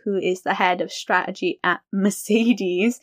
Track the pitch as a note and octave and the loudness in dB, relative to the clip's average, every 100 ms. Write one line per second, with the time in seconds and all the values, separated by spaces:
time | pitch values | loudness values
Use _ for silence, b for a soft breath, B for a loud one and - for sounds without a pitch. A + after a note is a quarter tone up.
0 | G#3+ F#3+ F3+ F#3 - G3 F#3 F3+ - - | -4 -2 0 -2 -2 0 2 0 -4 -6
1 | - F#3 - F#3+ F3+ - F3+ F3 - G3 | -2 -2 -2 -4 -4 -2 -2 -2 -4 0
2 | G3 - - A3 A3+ G#3+ F#3+ F3+ A3 A#3+ | 0 0 0 2 4 2 0 0 0 0